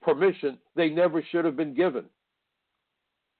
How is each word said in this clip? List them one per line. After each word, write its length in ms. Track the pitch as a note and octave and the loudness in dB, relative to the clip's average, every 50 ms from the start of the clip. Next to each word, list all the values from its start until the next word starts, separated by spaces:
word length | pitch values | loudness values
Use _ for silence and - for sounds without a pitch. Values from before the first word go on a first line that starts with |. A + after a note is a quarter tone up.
permission 580 | - E3+ D3 C#3 F#3 F#3+ - - D3 C#3 B2 - _ _ - | 0 0 2 2 2 0 0 0 -4 -6 -6 -8 _ _ -2
they 120 | E3 E3+ D#3 | -2 0 0
never 340 | D3+ E3+ F3+ F3 D#3 E3 D3+ - | 2 2 2 2 2 -2 -4 -2
should 140 | - E3+ E3 | -2 0 0
have 120 | E3 C3+ | 0 0
been 180 | D#3 D#3+ D3 B2+ | -2 -4 -4 0
given. 300 | C3 F3 F3+ B2+ A2 - - _ _ _ _ _ _ _ _ _ _ _ _ _ _ _ _ _ _ _ _ _ _ _ _ _ | 0 0 0 0 -4 -8 -12 _ _ _ _ _ _ _ _ _ _ _ _ _ _ _ _ _ _ _ _ _ _ _ _ _